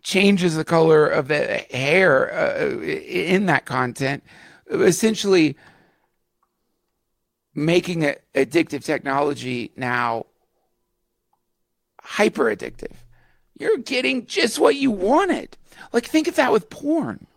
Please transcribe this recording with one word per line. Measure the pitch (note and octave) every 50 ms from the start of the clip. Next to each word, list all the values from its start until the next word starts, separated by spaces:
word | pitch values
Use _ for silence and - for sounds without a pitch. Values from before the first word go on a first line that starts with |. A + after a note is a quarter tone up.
| _
changes | - - F#3+ G3+ G3+ G3+ F#3+ F3 F3+ D#3
the | D#3+ D#3
color | - E3+ E3 D#3+ D#3+ D#3 D3+ D3+
of | - - - D3 C3+
the | D3+ D3 - - - - - _
hair, | - B2+ C3 C#3 D#3 F#3 F#3+ F3 C#3 C3 - - -
uh, | - - C#3 - - D#3
i-, | C#3+ - - D#3
in | D#3+ D3+ D#3 - - - E3+ E3+ D#3+ F#3 F#3+ G#3
that | F3+ D#3 C3 -
content, | - C3+ B2+ B2+ B2 A#2+ - C#3 C3+ C#3+ - _ _ - - - - - _ _ -
essentially | - - - F#3 E3+ - - A3 A3 - - G3+ F#3+ F#3 D#3 D3 C3+ _ _ - _ _ _ _ _ _ _ _ _ _ _ _ _ _ _ _ _ _ _ _ _ _ _ _ _ _ _ _ _ _ _ _ _ _ _ _ _
making | C#3+ D3 D#3+ E3+ F3+ E3+ - F3+ E3+ D#3
a-, | C#3+ - - _ _ _
addictive | C3+ C3+ A#2 C#3+ E3+ E3 - - C#3 A2+
technology | - D#3 C3+ - C#3 C3+ C#3 D3 D3 C#3+ A#2+ B2 B2+ B2+ A#2+ A2+ - _
now | - C3 B2 B2 B2 A#2+ A#2+ A#2 A2+ - _ _ _ _ _ _ _ _ _ _ _ _ _ _ _ _ _ _ _ _ _ _ _ _ _ _ _ _ _ _ _ _ _ _ - _
hyper | - - - G#3 A3 - - - A#3 G#3+
addictive. | - - A#1+ - - - - - - - - - _ _ _ _ _ _ _ _ _
You're | G#3+ A4+ A4 D#4
getting | A#3 - C4+ B3+ B3+ C4 C4+ B3+ G#3
just | - - F#4+ E4 A#3 A3+ C#4
what | E4 - C#4
you | C#4 C4+ C4+
wanted. | A3 G3 F3+ G3+ C4 D#4+ G4+ F#4+ D4 A#2 F2+ - - _ _ _ _ - - - -
Like, | A#3+ A#3+
think | - - D#4 D#4
of | F4 D#4+
that | - C#4 B3 -
with | G#3+ - _
porn. | - - - C#4+ D#4 E4 A#3+ B2+ G#2 - - _ _